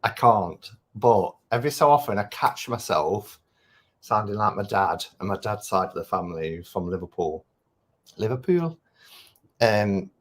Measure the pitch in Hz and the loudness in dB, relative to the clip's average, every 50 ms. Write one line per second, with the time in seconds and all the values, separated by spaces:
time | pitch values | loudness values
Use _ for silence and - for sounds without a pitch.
0 | - 110 - - - 120 113 104 95 87 85 - - - - - _ _ _ 107 | 0 -2 -2 4 6 6 6 6 2 -2 -6 -10 -18 -20 -20 -20 _ _ _ 0
1 | 101 123 117 101 90 - - _ _ _ - 120 120 147 143 - 156 147 147 143 | 4 4 6 6 4 0 -4 _ _ _ -4 -2 -2 -2 0 4 6 6 6 6
2 | - - 104 98 104 - - - - - - - - - 117 110 - - - 78 | 4 0 -2 -2 -2 -4 -6 -2 -2 -2 -2 -2 -8 -8 -8 -8 -4 -2 0 0
3 | 76 78 92 107 - - - _ _ _ _ _ _ _ _ _ _ _ _ _ | 0 0 -2 -4 -6 -10 -20 _ _ _ _ _ _ _ _ _ _ _ _ _
4 | _ - 113 107 107 104 104 104 107 104 - 95 101 101 - 98 98 92 82 85 | _ -2 -2 0 0 -2 -4 0 0 -2 0 -2 -6 -2 0 2 2 2 0 -4
5 | - - _ _ - 101 98 92 - 110 107 95 - - - 92 92 92 - 82 | -6 -14 _ _ -6 -6 -6 -4 -4 -6 -6 -6 -8 -2 0 0 0 0 -4 -8
6 | 85 - - 92 90 87 85 80 80 80 82 85 85 - - - 87 87 90 92 | -6 -4 -4 -4 -4 -4 -6 -6 -6 -6 -6 -8 -12 -8 -8 -6 -4 -4 -6 -6
7 | 87 - _ - 87 80 76 78 - _ _ _ _ _ _ _ _ _ _ _ | -8 -10 _ -4 -4 -2 -2 -6 -12 _ _ _ _ _ _ _ _ _ _ _
8 | _ _ - - 107 110 127 127 - - 180 175 165 165 165 - _ _ _ _ | _ _ -8 -4 -4 -2 -2 -4 0 0 2 2 2 -2 -6 -8 _ _ _ _
9 | _ - - - - - _ _ _ _ _ _ 117 113 107 104 104 104 98 95 | _ -20 -20 -20 -20 -20 _ _ _ _ _ _ 2 4 4 4 2 2 0 0
10 | 92 - _ _ | -2 -6 _ _